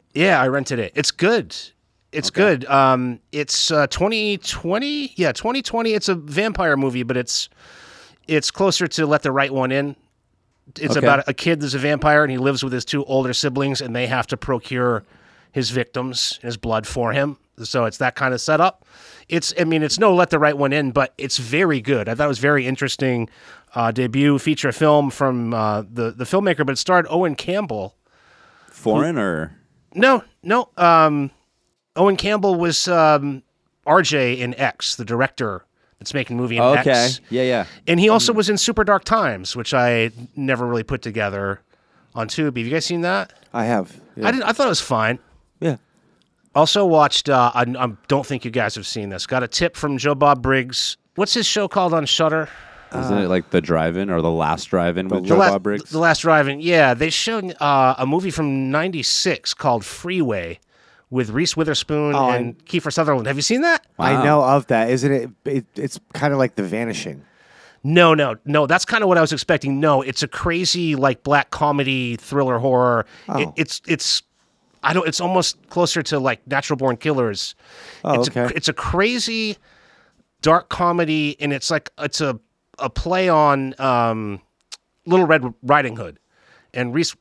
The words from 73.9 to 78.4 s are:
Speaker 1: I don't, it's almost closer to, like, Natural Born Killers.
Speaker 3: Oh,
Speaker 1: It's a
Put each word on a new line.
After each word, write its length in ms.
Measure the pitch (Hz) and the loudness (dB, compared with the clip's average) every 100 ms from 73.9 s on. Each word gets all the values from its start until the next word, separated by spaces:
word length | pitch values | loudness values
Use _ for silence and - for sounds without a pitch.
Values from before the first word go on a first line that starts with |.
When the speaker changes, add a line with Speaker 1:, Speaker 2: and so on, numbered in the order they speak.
| 165 - - - _ _ _ _ _ | -4 -2 -4 -6 _ _ _ _ _
Speaker 1:
I 100 | - | -2
don't, 140 | 175 165 | -2 -2
it's 120 | 156 | -4
almost 380 | 175 185 - - _ | -2 0 -2 -6 _
closer 320 | 175 170 170 | -2 -2 -2
to, 160 | 139 143 | -4 -2
like, 280 | 131 117 - | -2 -4 -4
Natural 300 | 135 - 135 | -6 -4 -2
Born 180 | 131 117 | -2 -2
Killers. 600 | 156 135 113 98 - - _ - - - - | -2 -2 -2 -4 -10 -12 _ -20 -20 -8 -2
Speaker 3:
Oh, 80 | 117 | 0
Speaker 1:
It's 60 | 131 | 0
a 140 | 123 | -2